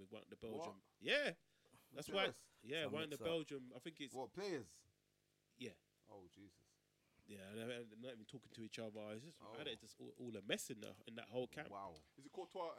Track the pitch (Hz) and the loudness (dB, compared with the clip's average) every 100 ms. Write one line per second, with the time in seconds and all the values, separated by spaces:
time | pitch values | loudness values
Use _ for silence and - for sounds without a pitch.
0 | 98 107 92 104 113 135 170 196 - - | -10 -10 -10 -6 -2 0 0 -4 -12 0
1 | 139 277 277 170 - - - - - - | 6 8 6 2 -6 -20 -20 -20 -8 -6
2 | - 196 190 - - - 113 160 151 151 | 4 6 6 4 -8 -12 -2 2 4 4
3 | 156 139 139 165 147 139 127 123 175 160 | 2 2 6 6 4 -2 -4 -6 -6 -4
4 | 135 120 123 180 202 151 101 - - _ | -2 0 0 0 2 2 0 -8 -20 _
5 | _ _ _ _ _ - 120 - _ _ | _ _ _ _ _ -8 -8 -8 _ _
6 | - 104 87 95 98 - - _ _ _ | -14 -14 -14 -16 -18 -18 -20 _ _ _
7 | _ - - 101 95 110 113 120 117 110 | _ -20 -12 -8 -4 -2 0 0 -4 -6
8 | 127 113 107 127 - - 110 - 110 107 | -6 -6 -8 -10 -8 -6 -4 -2 -2 -2
9 | 107 107 156 - 92 113 - 113 110 - | -2 -2 -4 -12 -8 -4 -2 -4 -8 -12
10 | 123 117 123 107 101 208 - 113 104 98 | -10 -6 -4 -2 2 2 2 -4 -6 -8
11 | - 113 98 123 123 151 156 98 98 78 | -8 -6 0 2 2 0 -4 -4 -4 -6
12 | - - 143 185 170 190 165 | -12 -16 -8 -6 -4 0 0